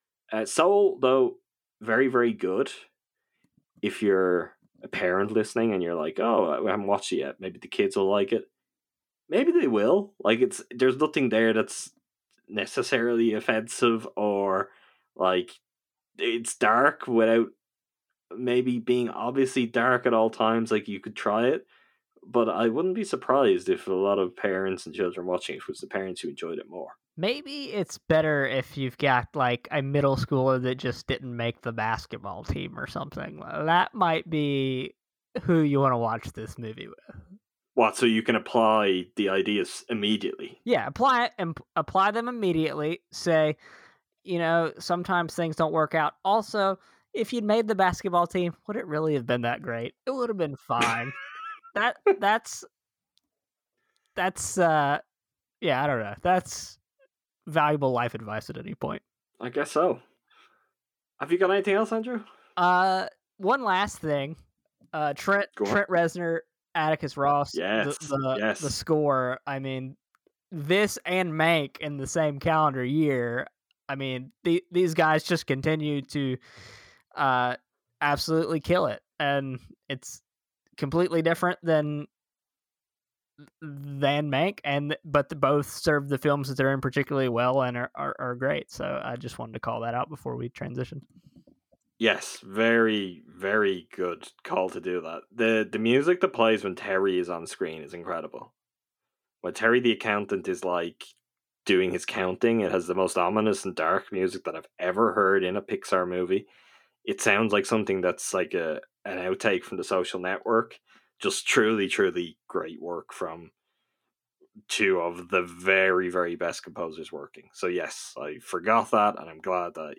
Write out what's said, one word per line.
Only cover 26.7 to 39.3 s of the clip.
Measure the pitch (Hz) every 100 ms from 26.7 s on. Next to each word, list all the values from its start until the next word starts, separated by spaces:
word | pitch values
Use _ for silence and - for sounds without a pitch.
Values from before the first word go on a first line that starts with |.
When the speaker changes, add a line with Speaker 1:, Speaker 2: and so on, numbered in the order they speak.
| 90 - - _ -
Speaker 2:
Maybe | 196 285 277 285 277
it's | 208 175 -
better | - 160 156 147 131
if | 131 - 139
you've | 131 -
got, | 143 123 113
like, | 147 123 123 -
a | 151
middle | 135 143 139 135
schooler | - 135 131 127
that | 127 127
just | 127 120 -
didn't | 135 131 120
make | 120 -
the | 120
basketball | 113 110 113 - 117 101 87
team | - - - -
or | -
something. | - 143 - - 151
That | - 156 156 170 -
might | 220 175 160 170
be | 156 147 139 131 127 139 - _ _ _ -
who | - 165
you | 151 139
wanna | 135 120
watch | 113 113 -
this | - 110 -
movie | 113 110 110
with. | - - - - 196 _ _ _ 127
Speaker 1:
What, | 110 -
so | 120
you | 110
can | 113
apply | 113 - 120 110 110 101 92 90
the | -
ideas | 98